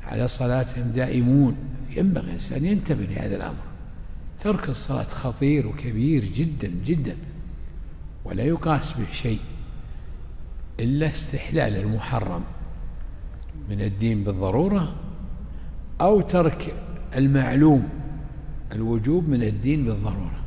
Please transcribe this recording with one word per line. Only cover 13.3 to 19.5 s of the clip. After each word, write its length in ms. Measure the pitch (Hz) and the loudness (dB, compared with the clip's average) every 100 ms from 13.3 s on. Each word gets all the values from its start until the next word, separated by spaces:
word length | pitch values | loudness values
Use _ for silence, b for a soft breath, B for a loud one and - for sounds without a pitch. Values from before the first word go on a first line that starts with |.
| - - - - | -10 -10 -10 -4
من 100 | 101 | -2
الدين 440 | 104 98 113 107 | 0 0 2 2
بالضرورة، 680 | 101 95 95 107 185 202 160 - - - - - - B B B - - | 0 0 0 2 4 2 0 -4 -8 -8 -8 -8 -8 B B B -8 2
أو 200 | 180 208 | 6 6
ترك 540 | - 180 165 - - - - - - 131 | 6 4 4 2 -6 -6 -6 -8 -4 4
المعلوم 720 | 139 139 123 127 156 143 110 - - - - - - - - | 6 6 4 8 8 8 4 -4 -6 -6 -8 -8 -8 -6 -6
الوجوب 560 | 107 113 117 110 170 160 | -2 0 2 4 2 4
من 140 | 127 | 2
الدين 420 | 110 | 2